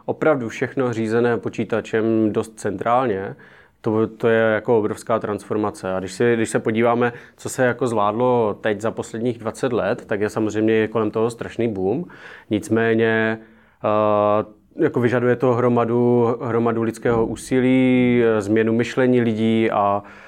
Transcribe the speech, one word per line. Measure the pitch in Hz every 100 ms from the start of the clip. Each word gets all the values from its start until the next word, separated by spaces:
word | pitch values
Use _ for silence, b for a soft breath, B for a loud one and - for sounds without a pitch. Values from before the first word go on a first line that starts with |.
opravdu | - 117 156 143 113
všechno | - 123 - 123
řízené | 113 110 117 120 117
počítačem | 107 - 107 107 - 110 113 110 110
dost | 104 104 -
centrálně, | 104 98 113 123 131 95 101 143 B B B _
to, | 117 110 110
to | 110 117
je | 113 110
jako | 107 117 117
obrovská | 104 104 - 110
transformace. | 98 101 - 110 104 101 95
A | 92
když | 92
si, | - 120 117
když | 110
se | 123
podíváme, | 117 110 117 120 120 B B -
co | -
se | -
jako | 123 117 127
zvládlo | 113 101 110 127 120 107 98
teď | 110 101
za | 110
posledních | - 110 113 123 120
dvacet | 110 - 135
let, | 110 92 - -
tak | 107
je | 104
samozřejmě | 120 107 107 110 110 107
kolem | 113 107
toho | 110 113
strašný | 117 98 - 117
boom. | 98 92 120 - B B B -
Nicméně, | 107 - 110 113 113 113 110 110 110 B B B B
eh, | 107 107 107 104 104 104 107 - _ -
jako | 160 131
vyžaduje | 117 123 123 120
to | 131
hromadu, | 117 123 120 117 120 120 120 117 120
hromadu | 127 113 117 113
lidského | 113 113 127 113 113
úsilí, | 110 - 131 127 131 127 127 123 120
eh, | 117 110
změnu | 101 110 110
myšlení | 113 120 - 127 123
lidí | 117 110 113 113 110
a, | 104 101 101 B B